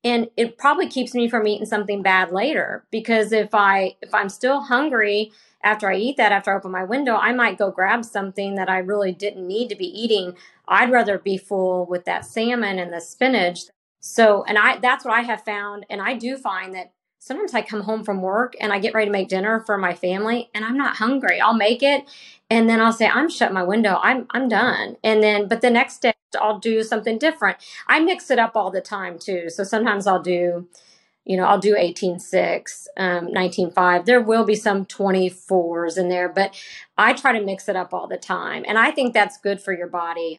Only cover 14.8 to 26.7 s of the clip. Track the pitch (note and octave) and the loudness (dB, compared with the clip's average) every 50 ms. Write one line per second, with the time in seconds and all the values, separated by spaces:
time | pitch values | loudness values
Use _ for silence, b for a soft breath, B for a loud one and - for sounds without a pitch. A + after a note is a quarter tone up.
14.8 | G#3+ B3 C#4 C4 - B3+ A3 A#3 A#3+ A#3+ A3 G#3 - A3 G#3 G3+ G3+ G#3 G#3 G3+ | 0 0 0 0 -2 0 0 0 0 -2 -6 -6 -6 -8 -6 -6 -8 -8 -12 -14
15.8 | G#3 _ - G3+ G3 A3 C4+ A3 A3 B3 C4+ C4+ - G#3+ F#3+ F#3 F#3+ F#3 F#3+ F#3 | -12 _ -8 -6 -4 -4 -4 -4 -6 -8 -8 -6 -6 -6 -6 -6 -8 -10 -12 -12
16.8 | F3+ - _ _ _ _ _ _ - - C4 F4 G#4+ F4+ B3 A3 G#3 - A3 G#3 | -12 -14 _ _ _ _ _ _ -12 -10 -6 -6 -6 -2 -2 -4 -4 -2 -8 -6
17.8 | G3 G#3 A3 A3 - G#3+ G3 F#3+ F#3 F#3+ G3 A3 B3 B3 - - - G#3 G3+ G3+ | -4 -4 -6 -4 -4 -4 -4 -4 -2 -2 0 0 -2 -2 -6 -6 -4 -2 -2 0
18.8 | F#3+ - - A3 G#3+ G3+ G3+ G3 F#3+ - F#3+ F#3 G3 G#3+ A3+ A3 A3 - G#3 G3 | -2 -2 0 0 0 0 0 -2 -2 -2 -2 -2 0 -2 -2 -2 -2 -4 -2 -2
19.8 | F#3+ F3 F3 - - F3+ F#3 G3 G#3 A3 A#3+ B3 A#3 _ - G#3+ G#3+ A3+ B3 C#4 | -2 -4 -4 -2 -4 -4 -2 -2 -2 -2 -2 -4 -4 _ -10 -8 -6 -4 -2 -2
20.8 | C#4+ A#3 - - G#3+ A#3+ C#4 C4+ - - - - - A3 A#3 A3 G3+ G#3+ A#3+ A3 | -2 -2 -2 0 0 0 0 2 2 0 2 4 4 4 4 4 2 2 2 4
21.8 | C4+ C#4 C#4+ C#4 C#4 B B B B B B B B _ A3+ A3+ A3+ A3+ A3+ A3 | 2 2 2 2 -2 B B B B B B B B _ 2 4 4 4 4 6
22.8 | A3+ A3+ A3 - A3 G#3 - B3 D4+ E4 - - A#3+ - F#3+ F#3+ F3+ F3 G3+ A3+ | 4 4 4 4 2 4 4 4 2 0 2 0 0 0 2 0 0 0 2 2
23.8 | A3 G3+ F3+ C#3+ - G#3+ C4 B3+ A#3+ - - A#3+ C4+ B3 A3+ G3 A#3 B3+ F#3 - | 2 2 2 2 2 2 0 0 -4 -4 -4 -2 0 2 2 2 2 2 0 -2
24.8 | G#3+ G3 - - - A3 A3 G#3+ G#3+ G#3+ G#3 G#3 G#3 F#3+ A3+ A3 - B3 A#3 A#3+ | -4 -8 -10 -2 0 2 4 6 4 4 4 2 0 0 0 2 2 4 4 4
25.8 | C4 C4 - - - A#3+ G#3+ _ _ _ - - - G#3+ G#3+ G3 - A#3 | 2 0 -4 0 0 0 0 _ _ _ -4 -2 -2 -2 -2 -2 -2 -2